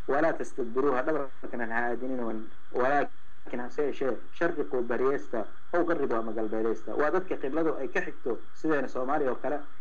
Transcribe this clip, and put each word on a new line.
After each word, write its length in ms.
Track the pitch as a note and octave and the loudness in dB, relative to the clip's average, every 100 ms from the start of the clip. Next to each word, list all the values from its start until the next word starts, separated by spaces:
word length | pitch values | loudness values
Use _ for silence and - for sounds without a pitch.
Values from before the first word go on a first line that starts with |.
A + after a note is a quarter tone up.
| - | 0
walaa 240 | C3+ D#3+ | 2 2
tastadbiruuha, 720 | D3 C3+ - A#2+ A#2+ C#3+ B2+ | 0 -2 -2 0 2 2 2
dhabarkana 640 | C#3 D#3 C3+ - - A#2+ A#2 | 2 0 0 -2 -2 -2 0
ha 60 | A#2 A#2+ | 0 0
aadinina 320 | A#2+ B2+ C3 A#2 | 0 0 0 0
weyn, 220 | A2 G#2+ - - | 0 0 -2 0
walaakin 880 | C3 B2+ C#3+ C3+ - - - - A#2+ | 2 2 2 2 0 -2 -2 -2 -2
hase 220 | B2 - | -2 0
yeeshee, 320 | D3 A#2 C3+ G#2+ - | 0 0 0 0 -2
sharriquu 500 | - E3+ D3+ C#3+ B2+ | 0 0 0 0 0
baryeesta, 600 | A#2 A#2 C3 C#3+ - A#2 G2+ - - | 0 0 2 2 0 0 0 -2 0
ow 100 | F3 | 0
qarribu 300 | E3 E3 C3+ | 2 2 0
ama 180 | A#2 A2+ | 0 0
galbeedeysta." 600 | A2 A2 A2 A2+ G#2+ - | 0 0 0 0 0 0
Waa 160 | A2+ D3 | 0 2
dadka 260 | F3 F#3 C#3+ | 2 0 -2
qibladu 400 | C#3+ D3 D#3+ C3 | 0 0 0 0
ay 100 | C3 | -2
ka 120 | F#3+ | -2
xigto, 380 | E3 - - A2 - | -2 -2 -2 -2 -2
sideena 340 | - D#3 D3+ B2+ | -2 0 0 0
Soomaaliya 420 | B2 B2+ D3+ C3+ | 0 0 0 0
oo 40 | A#2 | 0
kale, 180 | C3+ D3 - - | 0 -2 -2 -2